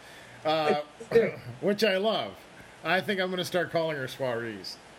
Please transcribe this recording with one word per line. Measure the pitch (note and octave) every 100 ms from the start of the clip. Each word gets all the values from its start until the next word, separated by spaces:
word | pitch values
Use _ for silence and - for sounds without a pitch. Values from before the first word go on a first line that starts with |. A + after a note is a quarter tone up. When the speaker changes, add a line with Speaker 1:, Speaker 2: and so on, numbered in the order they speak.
| - - - -
Speaker 1:
uh, | D3+ D#3 D3+ D3 - - A3+
Speaker 2:
I |
did. | A3+ G3+ - -
Speaker 1:
<laughs> | -
which | F3+ G3+
I | G#3 F#3+
love. | G#3+ F3+ G#2+ F#2+ - - - -
I | D#3+ F#3
think | D3+ F#3+
I'm | F#3
gonna | F#3
start | E3 F3+ E3
calling | E3+ D#3+ D3
her | C3
Suarez. | - C3 A#2 A#2 G2+ F2 - -